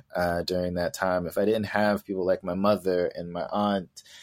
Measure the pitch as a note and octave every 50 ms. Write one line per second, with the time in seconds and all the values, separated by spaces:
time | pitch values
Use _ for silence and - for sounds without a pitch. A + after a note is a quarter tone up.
0 | - _ - F2+ F2+ F2 E2+ F2 E2+ - F#2 F2+ F2+ F2+ F2 F2+ F2 D#2+ - -
1 | F#2+ F#2 F2+ F2+ F2 E2 - G2+ G2+ G#2 A2 A2 G#2 G2+ - G#2 G#2 G#2 G#2 G2+
2 | - - G2 F#2 F2+ F2+ F#2 - - F#2 F2 F#2+ G2 G2+ G#2+ F#2+ F2 F#2+ F2+ F2+
3 | F2 - - - F2 F2 F2 F2 E2 - - G#2 G#2 G#2 G2+ G2 F2+ - _ -
4 | - - - -